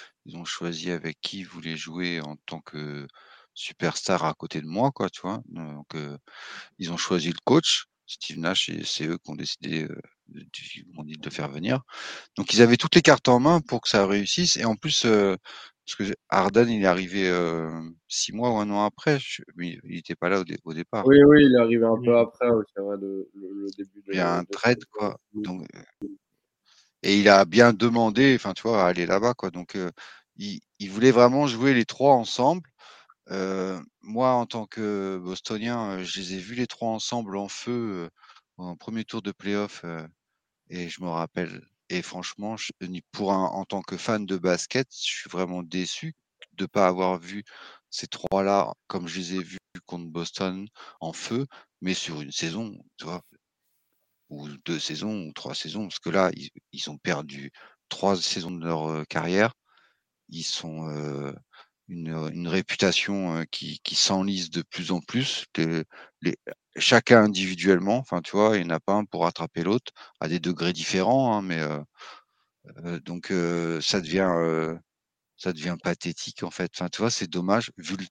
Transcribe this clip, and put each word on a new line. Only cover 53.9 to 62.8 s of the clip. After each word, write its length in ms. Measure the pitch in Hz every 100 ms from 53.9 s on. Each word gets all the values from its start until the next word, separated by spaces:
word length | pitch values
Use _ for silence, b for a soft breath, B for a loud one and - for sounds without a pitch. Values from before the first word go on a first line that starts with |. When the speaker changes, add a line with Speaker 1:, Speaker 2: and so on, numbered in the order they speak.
| _ _ _ -
Speaker 1:
ou 180 | 73 73 69
deux 140 | - 78
saisons, 480 | - 76 104 107 78
ou 60 |
trois 220 | - -
saisons, 280 | 71 78 101
parce 160 | 95 -
que 120 | -
là, 200 | 92 92
ils, 160 | - 69 - -
ils 180 | - -
ont 80 | 73
perdu 540 | - 76 76 69 69 - b b -
trois 260 | - 98 92
saisons 340 | - 95 85
de 140 | 87
leur, 240 | 82 80 78
euh, 160 | 78
carrière. 480 | 76 80 82 95 117 - _ _ _ _ _ _ -
Ils 120 | 82
sont, 460 | - - 82 80 80
euh, 440 | 76 73 71 71 - _ b b _ -
une, 420 | 85 80 80 78
une 160 | 85 85
réputation, 880 | 92 - -